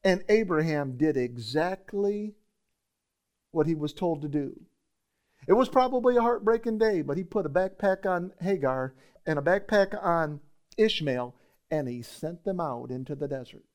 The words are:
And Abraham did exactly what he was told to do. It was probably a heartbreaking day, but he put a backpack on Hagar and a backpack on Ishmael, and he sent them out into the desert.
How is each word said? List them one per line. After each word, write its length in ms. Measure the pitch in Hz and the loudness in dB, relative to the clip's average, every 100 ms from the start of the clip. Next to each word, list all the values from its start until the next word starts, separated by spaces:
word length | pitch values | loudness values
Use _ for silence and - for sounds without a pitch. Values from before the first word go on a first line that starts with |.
And 220 | 190 185 - | 2 0 4
Abraham 680 | 214 208 160 160 151 139 123 | 2 4 0 0 -2 -4 0
did 200 | 156 143 | 2 2
exactly 1160 | 123 120 110 139 175 190 - 202 202 208 214 214 _ _ _ _ _ _ _ _ _ _ _ | -2 -6 -4 -2 -2 -4 -6 -2 -2 -2 -8 -12 _ _ _ _ _ _ _ _ _ _ _
what 160 | 160 151 | -2 0
he 80 | |
was 200 | 160 147 | 0 -4
told 260 | - 180 156 | -4 -4 -2
to 80 | 147 | -4
do. 320 | 143 139 - - _ _ _ _ _ _ _ - | -4 -4 -10 -20 _ _ _ _ _ _ _ 2
It 80 | |
was 160 | 202 262 | 4 4
probably 460 | 269 254 254 247 240 | 4 2 2 4 4
a 40 | |
heartbreaking 560 | 233 240 208 226 233 220 | 2 2 2 2 0 2
day, 240 | 220 190 | 2 2
but 160 | 143 147 | -2 -4
he 80 | |
put 220 | 180 214 156 | -2 -4 0
a 20 | |
backpack 560 | 147 190 - 202 190 | 0 0 0 0 0
on 280 | 190 180 180 - | 0 -2 -2 -6
Hagar 540 | 180 196 135 131 131 - _ _ | -2 0 0 0 -4 -8 _ _
and 140 | - 147 | -2 0
a 40 | |
backpack 580 | 147 196 - 214 196 202 | 2 0 2 2 2 0
on 360 | 196 170 156 147 - _ _ - | 0 0 0 -6 -14 _ _ 2
Ishmael, 580 | 220 - 147 123 123 - _ _ _ | 2 2 -2 -2 -4 -10 _ _ _
and 180 | 156 131 | -4 -4
he 140 | 120 | -8
sent 420 | 120 - 160 170 | -12 -10 -10 -6
them 160 | 202 185 | -6 -4
out 300 | 160 120 123 | -4 -6 -8
into 240 | 127 131 | -10 -8
the 120 | 139 143 | -6 -6
desert. 380 | 135 123 - _ | -6 -10 -20 _